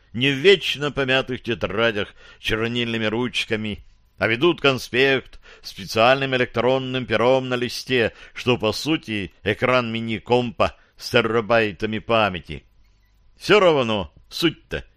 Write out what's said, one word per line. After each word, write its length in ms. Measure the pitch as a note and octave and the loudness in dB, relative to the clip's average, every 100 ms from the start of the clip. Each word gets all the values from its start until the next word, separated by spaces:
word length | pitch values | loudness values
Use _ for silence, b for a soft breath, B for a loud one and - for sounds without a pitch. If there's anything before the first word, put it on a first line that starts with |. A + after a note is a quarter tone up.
| _ | _
не 180 | A2 C#3 | -4 -2
в 40 | |
вечно 560 | C3+ F3 F#3+ - B2+ D3 | 2 4 4 2 -6 -4
помятых 520 | C3+ C3 C3 C3 B2+ | -2 0 0 -2 -6
тетрадях 720 | - G2+ F#2+ G2 A#2 G#2 F#2+ B B B | -6 -4 -4 0 0 0 -6 B B B
чернильными 640 | - A2 A#2 A#2+ A#2+ A2+ | -4 -2 -2 -4 -4 -2
ручками — 800 | A2 A2+ B2 - - A2 G#2+ G2 - _ _ - | -2 -2 -2 -4 -4 -4 -4 -8 -14 _ _ -4
а 80 | G2+ | -2
ведут 340 | A#2+ E3 D#3+ | 2 0 2
конспект 800 | C#3 B2 - A#2+ C3+ C3 - - B B | 0 0 -2 0 2 2 -2 -16 B B
специальным 720 | - - F#2+ A2 A#2+ C3+ C3+ | -18 -14 -4 2 4 4 0
электронным 720 | C3 B2 A#2 B2 C3 C3 B2+ A#2 | -2 -2 0 2 2 -2 -6 -2
пером 420 | A2 A#2+ C3 B2+ | 2 4 2 0
на 60 | |
листе, 580 | B2 B2 - - B2+ G#2 B B | -4 -4 -6 -2 0 0 B B
что, 240 | - A#2+ A#2 | -6 -2 0
по 140 | G#2+ | 0
сути, 600 | G2+ C#3+ D#3+ - G#2 F#2+ _ | -2 -2 -4 -4 -6 -8 _
экран 480 | - - B2+ B2+ A#2 | -4 0 2 2 0
мини-компа 840 | A2+ A2+ G#2 - B2 B2 F#2+ F#2+ b b - | -4 -4 -6 0 0 0 -2 -2 b b -18
с 140 | - | -2
терабайтами 920 | B2 A2+ A2+ G2+ A#2 G#2+ F#2 G#2+ G#2+ | 0 2 0 2 2 2 -2 -6 -4
памяти. 640 | - A2+ G#2 F2 - D2 - _ _ _ _ _ _ _ | 0 2 2 -2 -10 -14 -16 _ _ _ _ _ _ _
Всё 240 | - G#3 | 4 6
равно 520 | F3+ D3 A2+ G#2+ E2+ - - | 6 4 2 -2 -4 -12 -14
суть-то 560 | - E3 - - D2+ - | -2 -2 -2 -10 -12 -12